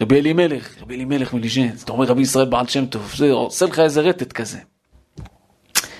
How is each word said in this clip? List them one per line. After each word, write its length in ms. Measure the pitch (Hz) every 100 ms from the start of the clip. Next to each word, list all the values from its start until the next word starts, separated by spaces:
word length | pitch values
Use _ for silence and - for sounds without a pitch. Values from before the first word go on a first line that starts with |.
רבי 180 | 110 139
אלימלך, 600 | 147 160 175 135 110 -
רבי 140 | 110 127
אלימלך 380 | 131 143 127
מליז'נסק, 500 | 123 113 120 123 107
אתה 80 | -
אומר 140 | 117 127
רבי 160 | 123
ישראל 240 | 131 131 131
בעל 220 | 120 123
שם 180 | 139 131
טוב, 280 | 113 101 -
זה 140 | 147
עושה 340 | 123 120 - 180
לך 140 | 160
איזה 220 | 160 147
רטט 320 | 156 175 123
כזה. 260 | - 110 - - _ _ _ _ - - _ _ _ _ - -